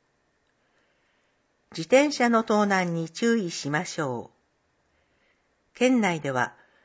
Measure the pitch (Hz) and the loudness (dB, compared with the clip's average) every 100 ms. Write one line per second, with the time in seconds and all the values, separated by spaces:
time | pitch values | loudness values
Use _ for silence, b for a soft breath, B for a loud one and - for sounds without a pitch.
0 | _ _ _ _ _ _ _ _ _ _ | _ _ _ _ _ _ _ _ _ _
1 | _ _ _ _ _ _ _ - 165 254 | _ _ _ _ _ _ _ -12 2 4
2 | 294 285 240 226 226 214 202 190 175 165 | 4 2 2 2 2 2 2 0 -2 -4
3 | 160 - 233 233 175 - 139 151 180 - | -6 -2 0 0 -2 -6 -4 -4 -4 -6
4 | 143 120 - _ _ _ _ _ _ _ | -6 -6 -12 _ _ _ _ _ _ _
5 | _ _ _ _ _ _ _ - 254 254 | _ _ _ _ _ _ _ -2 2 2
6 | 196 165 147 127 120 - b b | 0 -2 -4 -2 -2 -6 b b